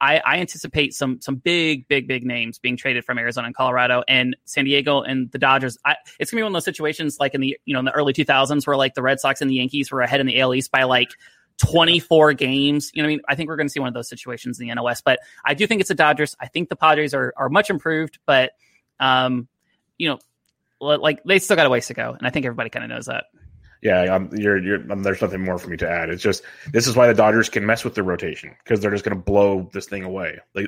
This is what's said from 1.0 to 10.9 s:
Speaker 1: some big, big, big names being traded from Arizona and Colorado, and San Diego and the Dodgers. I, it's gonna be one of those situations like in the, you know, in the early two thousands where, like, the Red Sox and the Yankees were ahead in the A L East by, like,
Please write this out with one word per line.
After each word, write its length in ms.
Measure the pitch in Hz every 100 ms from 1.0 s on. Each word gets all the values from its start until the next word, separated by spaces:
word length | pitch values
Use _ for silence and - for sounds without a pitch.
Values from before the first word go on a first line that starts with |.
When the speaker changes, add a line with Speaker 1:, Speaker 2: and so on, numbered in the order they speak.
| 135 123
Speaker 1:
some 140 | - 131
big, 520 | 170 175 160 143 -
big, 200 | 143 131
big 180 | 131 123
names 320 | 120 113 -
being 180 | 127 123
traded 280 | 135 120 -
from 140 | 123
Arizona 260 | 117 120 120
and 100 | 123
Colorado, 480 | 131 123 123 123 -
and 280 | 131 127 123 -
San 200 | - 139
Diego 360 | 143 143 139
and 300 | - 131 123
the 60 | 127
Dodgers. 400 | 139 135 131 - 143
I, 100 | 151 - -
it's 120 | 160
gonna 80 | 226
be 40 |
one 80 | 220
of 40 | 180
those 100 | 190
situations 520 | 160 156 156 156 -
like 160 | 139 135
in 40 |
the, 160 | 135 139
you 100 | -
know, 60 | 135
in 60 | 131
the 60 |
early 200 | - 143
two 140 | 135 143
thousands 400 | 135 139 147 143
where, 80 | 139
like, 200 | 135 135
the 80 |
Red 160 | 127 135
Sox 180 | 135 135
and 100 | 139
the 60 | 131
Yankees 360 | 127 147 135
were 100 | 135
ahead 180 | 123 139
in 60 | 131
the 120 | 123
A 20 |
L 120 | 131 131
East 160 | -
by, 120 | 135
like, 260 | 131